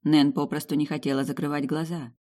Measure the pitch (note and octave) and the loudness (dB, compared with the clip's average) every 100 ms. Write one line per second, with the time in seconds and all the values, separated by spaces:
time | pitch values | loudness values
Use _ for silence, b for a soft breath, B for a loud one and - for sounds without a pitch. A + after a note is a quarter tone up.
0 | D3+ D3+ C#3+ C#3 C#3+ D3 - C#3+ D3+ D3+ | 4 6 6 2 -2 -4 -2 -2 -2 -2
1 | C#3 C3+ C3+ C#3 D3 D3 C#3+ D3+ D#3+ E3+ | -2 -2 -2 -2 -4 -2 -2 -2 -4 -6
2 | A#2+ _ | -10 _